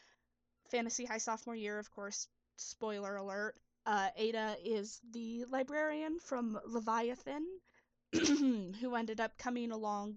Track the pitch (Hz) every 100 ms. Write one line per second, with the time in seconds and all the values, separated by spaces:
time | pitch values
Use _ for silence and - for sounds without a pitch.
0 | - _ _ _ _ _ _ 240 233 -
1 | 240 220 - 220 240 226 208 208 208 -
2 | 202 - - _ _ - - - 220 202
3 | 196 202 196 196 214 - _ _ 220 208
4 | 196 - 220 226 214 214 190 220 214 -
5 | 240 233 226 233 247 262 262 302 311 302
6 | 311 339 - 254 226 214 - 233 220 226
7 | 233 254 - 285 339 381 - _ _ _
8 | _ 330 311 285 269 220 180 208 254 240
9 | 226 220 220 - 254 247 233 220 214 208
10 | 208